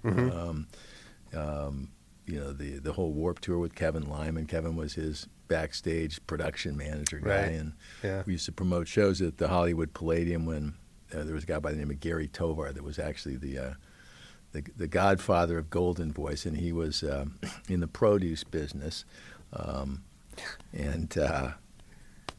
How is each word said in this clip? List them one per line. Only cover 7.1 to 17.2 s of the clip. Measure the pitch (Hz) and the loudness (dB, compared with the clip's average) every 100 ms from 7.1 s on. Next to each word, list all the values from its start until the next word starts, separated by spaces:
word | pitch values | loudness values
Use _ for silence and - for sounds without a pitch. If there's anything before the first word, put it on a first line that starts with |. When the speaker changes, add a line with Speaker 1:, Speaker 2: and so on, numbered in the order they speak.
| 73 | 0
Speaker 2:
guy, | 104 98 | 2 4
Speaker 1:
Right. | 90 | 2
Speaker 2:
and | 80 78 - - - | 0 -4 -8 -16 -6
Speaker 1:
Yeah. | 98 95 95 | -4 -2 0
Speaker 2:
we | |
used | 87 - | -2 -2
to | |
promote | - 90 87 82 | 0 2 2 4
shows | 107 101 95 | 6 6 6
at | 85 - | 2 2
the | 87 | 4
Hollywood | 90 87 82 78 - | 6 4 4 0 -2
Palladium | 82 85 85 82 82 | 2 4 4 2 0
when, | 78 76 - - - - | 0 -2 -6 -14 -20 -10
uh, | 78 | -6
there | 78 78 | -4 -4
was | |
a | 82 | -2
guy | 76 | -2
by | 73 | 0
the | 76 | 0
name | 73 | -2
of | 69 | -2
Gary | 82 80 73 | 0 0 -2
Tovar | - 85 78 71 | 0 0 0 -4
that | 71 | -6
was | 76 76 | -6 -4
actually | 76 - - 65 | -4 -4 -6 -6
the, | 69 65 | -4 -4
uh, | 64 67 - - - - - - - | -6 -8 -16 -20 -20 -20 -20 -20 -10
the, | 78 - - | -8 -8 -4
the | 82 | 0
godfather | 90 98 92 - 87 85 82 | 6 6 6 6 6 4 2
of | 76 | 0
Golden | 85 90 87 78 | 2 2 2 -2
Voice, | 71 71 71 85 | -2 -2 -2 -2
and | 76 | 0
he | 85 | 0
was, | 82 78 - | 0 0 -2
um, | 76 69 | -2 -2